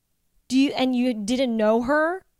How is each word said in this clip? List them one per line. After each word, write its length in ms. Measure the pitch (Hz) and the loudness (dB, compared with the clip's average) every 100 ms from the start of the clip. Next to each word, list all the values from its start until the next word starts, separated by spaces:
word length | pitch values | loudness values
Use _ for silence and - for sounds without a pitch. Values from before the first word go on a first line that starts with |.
| _ _ _ _ - | _ _ _ _ -2
do 100 | 262 | 0
you, 140 | 277 | 0
and 220 | - 262 | 0 -2
you 200 | 247 254 | 0 -2
didn't 420 | 220 202 254 262 226 | -2 -4 -2 0 0
know 260 | 214 226 | 2 2
her, 400 | 240 302 311 370 _ | 2 0 0 -4 _